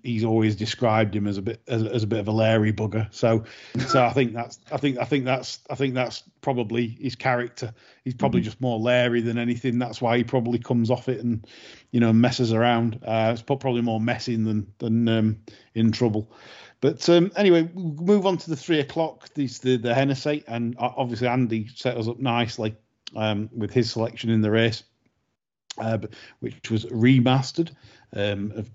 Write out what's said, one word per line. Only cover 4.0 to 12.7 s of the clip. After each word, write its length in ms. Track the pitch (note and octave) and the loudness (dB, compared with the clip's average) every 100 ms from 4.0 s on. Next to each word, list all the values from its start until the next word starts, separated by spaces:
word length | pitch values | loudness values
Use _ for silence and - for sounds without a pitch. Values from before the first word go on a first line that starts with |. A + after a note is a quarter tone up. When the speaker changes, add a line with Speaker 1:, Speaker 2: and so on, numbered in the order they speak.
Speaker 1:
I 80 | A#2+ | 4
think 200 | C#3 A#2+ | 2 0
that's, 260 | A2+ A#2+ - - | -2 -10 -14 -10
I 60 | D3 | -4
think, 220 | C#3+ B2 | -2 -2
I 60 | |
think 200 | A#2 D3 | -2 -2
that's, 340 | B2+ C3 - - - | 0 -2 -4 -12 -10
I 60 | |
think 200 | B2+ C3+ | -4 -2
that's 280 | B2+ B2 - - _ | -2 -4 -8 -18 _
probably 460 | - B2 A#2 A#2 A#2 | -4 -2 -2 -2 -4
his 300 | A#2 C3 - | -6 -8 -4
character. 580 | C3+ B2 A#2+ - A#2 - _ _ | -2 -2 -4 -10 -12 -12 _ _
He's 100 | C3 | -10
probably 260 | - C3+ B2 | -2 0 0
Speaker 2:
Mm-hmm. 40 | |
Speaker 1:
just 160 | A2 - | 0 -2
more 180 | B2 A2+ | -2 0
Larry 420 | A#2+ B2 B2 A#2+ | 2 4 4 2
than 160 | A#2 A#2 | 0 -2
anything. 440 | A#2 A#2 B2 A#2+ | -2 -2 -2 -2
That's 200 | A#2+ - | -2 -2
why 160 | A#2 A#2+ | 0 0
he 60 | |
probably 380 | A#2 A2 A#2 A#2+ | 2 0 0 -2
comes 300 | - A#2+ A#2 | 0 0 2
off 160 | B2+ - | 0 -2
it 160 | A2+ | -4
and, 200 | A#2+ A2 - - - - _ | -2 -4 -6 -20 -20 -20 _
you 80 | A#2+ | 2
know, 140 | A#2 | 4
messes 400 | A2 A#2+ - A#2 | 6 4 4 0
around. 480 | A2+ A#2+ | 2 4